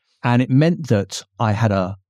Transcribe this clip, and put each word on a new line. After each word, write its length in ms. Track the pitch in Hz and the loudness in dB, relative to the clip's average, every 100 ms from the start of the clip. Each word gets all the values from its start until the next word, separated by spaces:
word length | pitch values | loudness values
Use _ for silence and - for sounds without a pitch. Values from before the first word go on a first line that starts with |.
| _ _ - | _ _ 0
And 140 | 120 | 0
it 80 | 127 | 2
meant 400 | 131 160 170 151 | 2 2 0 -2
that 340 | 107 92 - - - | -2 -2 -10 -14 -4
I 140 | 113 | -2
had 180 | 104 113 | 0 0
a, 280 | 98 90 98 _ | 0 -2 -8 _